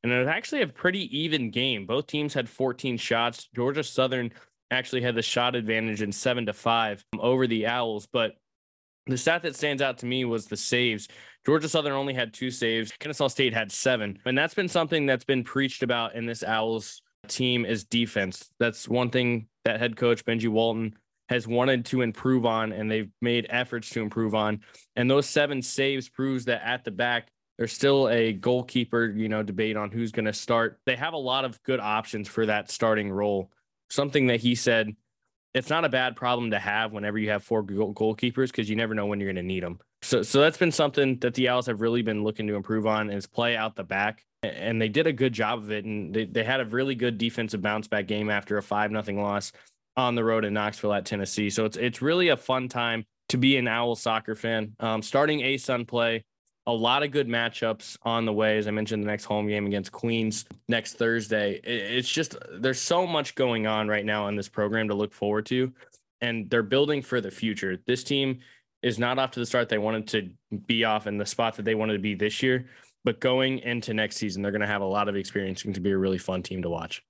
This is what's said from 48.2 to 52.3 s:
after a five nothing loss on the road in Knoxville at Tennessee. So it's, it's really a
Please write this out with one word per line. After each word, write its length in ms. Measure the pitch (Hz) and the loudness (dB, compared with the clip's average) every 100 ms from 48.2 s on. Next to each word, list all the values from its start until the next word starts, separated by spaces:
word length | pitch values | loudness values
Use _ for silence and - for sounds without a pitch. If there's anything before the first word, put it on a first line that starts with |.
| 107 | 0
after 300 | 104 - 104 | -2 0 -2
a 20 | |
five 300 | - 104 104 | 0 0 0
nothing 280 | 107 104 101 | -2 -2 -2
loss 320 | 101 101 - - - _ _ - | 0 -2 -4 -14 -20 _ _ -2
on 160 | 123 | 0
the 100 | 120 113 | 2 2
road 180 | 113 | 2
in 100 | 104 | 0
Knoxville 400 | 107 104 104 104 | 0 -2 -2 -2
at 120 | 101 92 | -2 -2
Tennessee. 440 | 101 98 - 104 | -4 -2 -2 0
So 140 | 98 | 0
it's, 140 | 110 - | -2 0
it's 240 | 123 - | -4 -2
really 260 | 139 170 | 0 2
a 80 | 175 | 2